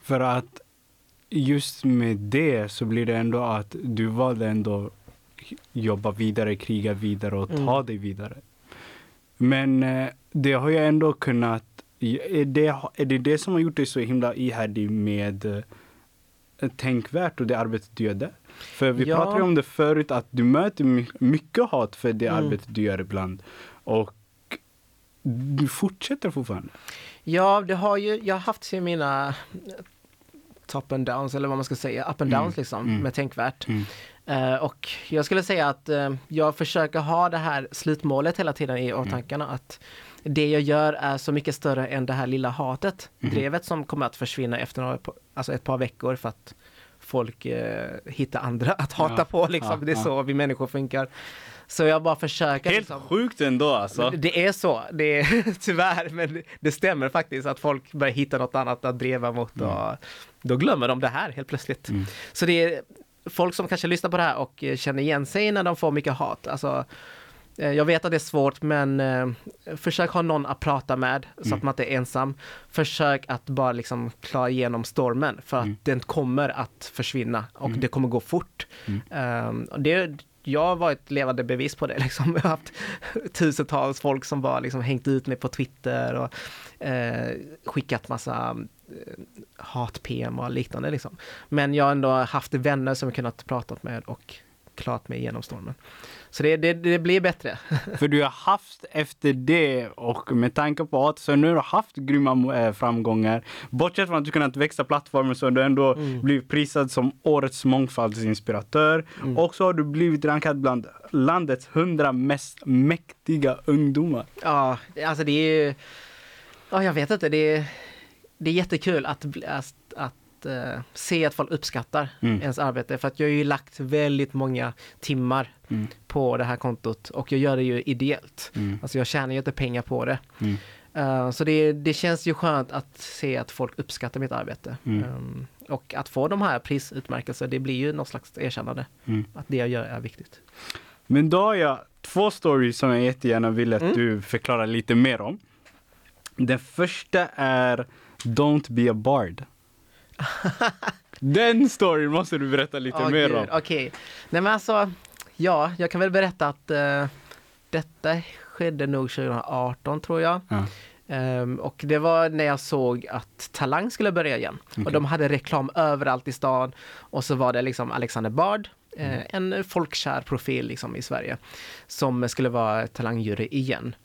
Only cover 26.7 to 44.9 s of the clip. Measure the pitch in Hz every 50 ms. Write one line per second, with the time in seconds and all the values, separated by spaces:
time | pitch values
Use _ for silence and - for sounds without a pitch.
26.7 | - - - - - - - - - - _ - 160 175 185 196 196 208 202 175
27.7 | 190 180 185 208 202 202 202 208 214 220 220 196 190 190 180 - 214 - - -
28.7 | - 190 180 175 175 165 151 139 139 135 139 143 139 - - - - - - -
29.7 | 190 - 175 _ _ _ _ _ _ _ _ _ _ 294 _ _ - _ _ -
30.7 | - 120 113 - 135 135 131 120 123 131 139 135 131 139 139 139 135 135 135 -
31.7 | 135 123 - 139 117 117 - - 143 - 156 135 120 135 151 175 170 - 131 -
32.7 | - 104 117 123 110 104 101 131 123 - 139 131 - - 117 131 - _ - -
33.7 | 113 107 104 101 - - - - - - _ - 143 135 131 131 131 131 156 135
34.7 | - _ - - - - - - 165 156 147 - 190 190 180 185 196 175 151 143
35.7 | 139 - _ - 151 143 143 139 139 131 - - 156 156 156 151 147 - 165 -
36.7 | - 180 160 151 156 170 151 147 165 170 175 175 170 165 160 165 147 139 135 -
37.7 | - - - 156 156 151 - 151 139 135 143 165 170 - 196 160 139 - 156 135
38.7 | 127 123 127 123 - 110 127 110 - 123 120 - 139 143 147 135 135 127 _ _
39.7 | - - - - - - - - - - - - 143 151 151 147 151 151 143 143
40.7 | 147 151 151 151 151 147 - 143 139 135 - - 143 147 143 - 139 - - 151
41.7 | 135 131 131 131 135 135 131 127 131 131 135 123 131 135 131 123 120 - 147 131
42.7 | 127 131 - 196 185 - - - _ _ - 170 - - 135 139 143 170 170 -
43.7 | 170 156 147 - - 147 135 120 - - 131 120 - - 131 120 120 120 123 -
44.7 | - - 127 127